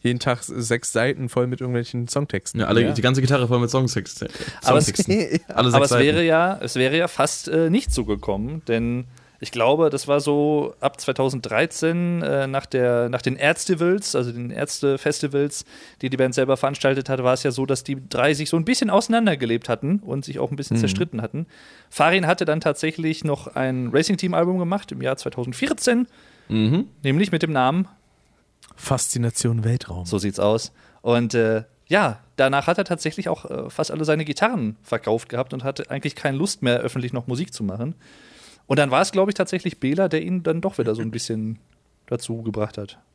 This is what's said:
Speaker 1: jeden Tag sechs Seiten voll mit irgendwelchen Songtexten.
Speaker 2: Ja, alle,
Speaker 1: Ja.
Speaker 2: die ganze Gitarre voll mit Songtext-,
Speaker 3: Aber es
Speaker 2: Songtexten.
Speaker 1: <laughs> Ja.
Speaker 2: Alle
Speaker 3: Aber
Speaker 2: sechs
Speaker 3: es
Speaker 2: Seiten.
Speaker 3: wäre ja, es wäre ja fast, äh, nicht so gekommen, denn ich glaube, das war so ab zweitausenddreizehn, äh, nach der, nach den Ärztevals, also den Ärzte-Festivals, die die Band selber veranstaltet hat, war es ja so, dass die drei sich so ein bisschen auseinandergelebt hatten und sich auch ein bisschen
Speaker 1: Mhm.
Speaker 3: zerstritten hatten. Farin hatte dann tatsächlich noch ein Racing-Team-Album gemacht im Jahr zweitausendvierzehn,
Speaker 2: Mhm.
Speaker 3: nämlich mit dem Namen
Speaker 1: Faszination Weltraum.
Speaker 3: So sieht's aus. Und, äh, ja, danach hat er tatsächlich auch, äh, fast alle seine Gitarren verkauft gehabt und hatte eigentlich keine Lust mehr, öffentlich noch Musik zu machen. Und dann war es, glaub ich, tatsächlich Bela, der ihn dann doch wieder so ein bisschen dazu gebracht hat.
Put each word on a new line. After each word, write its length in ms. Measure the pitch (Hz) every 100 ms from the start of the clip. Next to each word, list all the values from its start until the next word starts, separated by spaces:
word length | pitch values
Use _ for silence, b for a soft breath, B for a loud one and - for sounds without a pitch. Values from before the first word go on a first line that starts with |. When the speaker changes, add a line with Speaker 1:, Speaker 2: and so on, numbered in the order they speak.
Speaker 1:
jeden 180 | 120 123
Tag 240 | 135 120
sechs 500 | - 127 113 117 -
Seiten 340 | 113 123 147 123
voll 180 | 123 123
mit 120 | 123
irgendwelchen 480 | 127 123 120 123 120
Songtexten. 540 | 143 147 98 - 113
Speaker 2:
Ja, 60 | -
alle, 160 | 107
Speaker 1:
Ja. 80 | -
Speaker 2:
die 80 | -
ganze 180 | 123 131
Gitarre 300 | 131 139 120
voll 100 | 123
mit 100 | 120
Songtext-, 540 | 131 131 - - - - B B B
Speaker 3:
Aber 140 | - 139
es 80 |
Speaker 2:
Songtexten. 340 | 151 101 190 202
Speaker 1:
<laughs> 300 | 165 170 -
Ja. 60 |
Speaker 2:
Alle 120 | - 123
Speaker 3:
Aber 40 |
Speaker 2:
sechs 120 | 131
Speaker 3:
es 60 | 139
Speaker 2:
Seiten. 160 | 123
Speaker 3:
wäre 180 | 143 156
ja, 340 | 165 160 175 196
es 140 | 117
wäre 200 | 127 131 156
ja 120 | 175
fast, 400 | - 143 - -
äh, 200 | 160 165
nicht 220 | 208 -
so 120 | -
gekommen, 560 | 110 101 - 98 117 156 -
denn 360 | 113 117 123 123 b b b
ich 100 | -
glaube, 380 | 120 113 151 160
das 180 | 139 -
war 140 | 143
so 520 | 143 147 147 151 139 -
ab 200 | 127 -
zweitausenddreizehn, 1200 | - 131 131 131 113 113 165 - 160 170 175 175
äh, 240 | 147 139 135
nach 180 | 135
der, 440 | - 131 123 120 120
nach 120 | 123
den 140 | -
Ärztevals, 800 | - 143 170 - 165 175 196 -
also 160 | - 120
den 180 | 120 120
Ärzte-Festivals, 1160 | 107 147 - 139 135 151 143 147 139 143 - - B B B
die 80 | 131
die 60 |
Band 180 | 131 127
selber 220 | 123 131
veranstaltet 540 | 135 139 143 135 135 131
hat, 120 | 131
war 120 | 127
es 100 | 127
ja 80 | 139
so, 140 | 123
dass 180 | 135 135
die 140 | - 135 131
drei 240 | 123 139
sich 160 | 147 156
so 60 |
ein 80 | 165
bisschen 260 | 160 254 214
auseinandergelebt 800 | 190 - 226 220 147 120 117 -
hatten 320 | 117 139 202
und 240 | 202 135
sich 160 | 139 131
auch 120 | 127
ein 40 |
bisschen 220 | 139 139 113
Speaker 1:
Mhm. 40 |
Speaker 3:
zerstritten 400 | 107 95 175 113
hatten. 260 | 107 143 165 B B B B
Farin 360 | - 156 190 165
hatte 180 | -
dann 160 | 160 156
tatsächlich 640 | 160 143 160 160 160 160
noch 280 | 151 139 -
ein 340 | 135 131 127 123
Racing-Team-Album 640 | 135 160 190 180 170 175 185
gemacht 360 | 175 196 -
im 80 | 131
Jahr 160 | 131 139
zweitausendvierzehn, 880 | - - 123 123 277 - - 240 247 b b b b
Speaker 2:
Mhm. 380 | 110 110 160 269 -
Speaker 3:
nämlich 300 | 139 147 196
mit 100 | 170
dem 80 | 165
Namen 380 | 143 127 170 185 _ _ _ _ _ _ _ -
Speaker 1:
Faszination 880 | - - 131 - 123 117 - 120 117
Weltraum. 420 | 110 123 - 90
Speaker 3:
So 120 | 87 101
sieht's 220 | 101 98
aus. 320 | 101 110 - b b b
Und, 320 | 117 120 117
äh, 300 | 120 110 110 113 _ _
ja, 320 | 190 165 107 _
danach 320 | - 135 139 160
hat 100 | 175
er 60 |
tatsächlich 440 | 190 170 156 156 170
auch, 160 | 170 -
äh, 200 | 67 -
fast 220 | - 156
alle 140 | 151
seine 200 | 156 156
Gitarren 500 | 151 139 220 240 110 110
verkauft 460 | - 117 - 113 -
gehabt 240 | 120 123
und 100 | 131
hatte 260 | 135 139 -
eigentlich 240 | 135 147
keine 220 | - 139 135
Lust 260 | 196 -
mehr, 160 | 127 120
öffentlich 340 | 120 135 123
noch 140 | 123 123
Musik 260 | 123 120
zu 100 | -
machen. 320 | 101 95 127 - B B B B B B _
Und 120 | 139
dann 100 | 143
war 100 | 131
es, 100 | 202
glaub 180 | 190 196
ich, 60 |
tatsächlich 440 | 196 185 185 180 -
Bela, 280 | 131 160 185
der 140 | 160
ihn 180 | 165 180
dann 180 | 165 165
doch 160 | 190 -
wieder 160 | 117
so 60 | 110
ein 80 | 113
bisschen 480 | 117 - 113 110 110 _ _ _ _ -
dazu 340 | 123 - 117
gebracht 360 | 113 104 104 -
hat. 180 | 101 - _